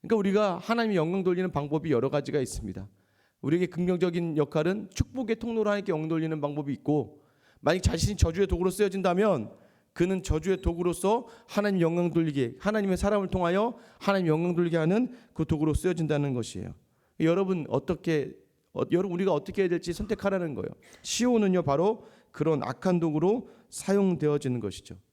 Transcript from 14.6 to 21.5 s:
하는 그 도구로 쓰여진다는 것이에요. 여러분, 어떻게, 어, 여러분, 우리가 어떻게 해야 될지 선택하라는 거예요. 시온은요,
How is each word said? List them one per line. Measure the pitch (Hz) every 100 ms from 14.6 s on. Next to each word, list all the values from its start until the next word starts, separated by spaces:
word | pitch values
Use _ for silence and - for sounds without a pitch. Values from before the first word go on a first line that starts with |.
| 170 165
하는 | 160 208 254 - -
그 | -
도구로 | 160 156 156
쓰여진다는 | 147 180 170 156 147 143
것이에요. | 123 110 92 92 - _ _ _ -
여러분, | 160 175 190 185 143
어떻게, | 131 - 170 - 156 131 - _ _ _
어, | - -
여러분, | 175 190
우리가 | 175 190
어떻게 | 151 - 196
해야 | 185
될지 | 170 175
선택하라는 | 165 214 208 196 190 170
거예요. | 113 - - - -
시온은요, | - - 247 233 202